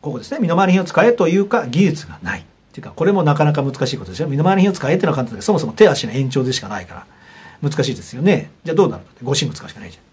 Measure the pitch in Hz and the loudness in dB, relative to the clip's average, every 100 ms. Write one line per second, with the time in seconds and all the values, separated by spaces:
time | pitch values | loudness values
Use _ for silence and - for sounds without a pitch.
0 | 147 127 - 285 180 170 190 185 180 - | -8 -10 -8 -4 0 2 4 2 2 4
1 | 220 240 170 185 202 220 135 139 190 - | 4 4 2 2 2 -2 0 2 2 2
2 | - - 87 - - _ _ - - - | -10 -12 -10 -10 -12 _ _ -20 -18 -2
3 | 170 196 151 147 151 151 135 131 127 131 | 2 2 2 4 2 2 -2 -2 -4 -4
4 | - - 160 139 170 196 196 185 135 175 | -10 -8 -4 0 2 4 2 2 -2 0
5 | 180 139 123 107 - 107 110 - 208 135 | 0 0 -4 -6 -2 0 -2 4 6 6
6 | 113 123 135 131 127 127 98 101 90 82 | -4 -4 -2 0 -2 -4 -8 -12 -12 -18
7 | - _ - - - - 143 147 135 123 | -20 _ -20 -20 -20 -8 -4 -2 -4 -4
8 | - 123 175 180 - _ 165 165 220 - | -12 -2 0 0 -2 _ -2 0 0 -2
9 | - _ 123 143 139 - - - 92 - | -16 _ -4 -2 -4 -8 -16 -18 -20 -20
10 | _ | _